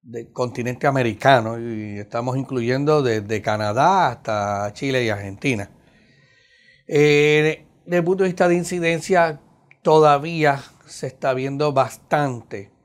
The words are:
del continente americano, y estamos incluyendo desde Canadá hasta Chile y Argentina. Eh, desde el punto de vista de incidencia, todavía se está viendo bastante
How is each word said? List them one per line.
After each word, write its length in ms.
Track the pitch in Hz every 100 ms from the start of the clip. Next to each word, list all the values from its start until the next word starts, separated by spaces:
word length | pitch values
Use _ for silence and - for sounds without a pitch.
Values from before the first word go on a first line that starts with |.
del 300 | 123 117 117
continente 540 | - 123 117 120 123 147
americano, 720 | 135 117 107 135 131 110 117
y 400 | 117 110 107 101
estamos 380 | 104 117 123 131
incluyendo 640 | 127 131 117 131 143 151
desde 400 | 127 110 101 110
Canadá 680 | 110 107 107 110 160 190 147
hasta 640 | 117 - 107 101 101 104
Chile 320 | - 139 131
y 60 | 117
Argentina. 600 | 101 101 95 143 113 95 _ _ _ _ _ _ _ _ _ _ _ -
Eh, 800 | 147 151 147 151 151 156 151 _ _
desde 140 | - 175
el 60 |
punto 200 | 170 190
de 60 | 190
vista 180 | 175 180
de 60 |
incidencia, 840 | 175 170 180 165 165 160 180 165 147 _ _ _ _
todavía 800 | 175 156 151 143 160 165 151 139 - _ -
se 200 | - 139
está 280 | - 139
viendo 380 | 127 135 139 151
bastante 1000 | 135 131 - _ 151 143 120 - 107 98 _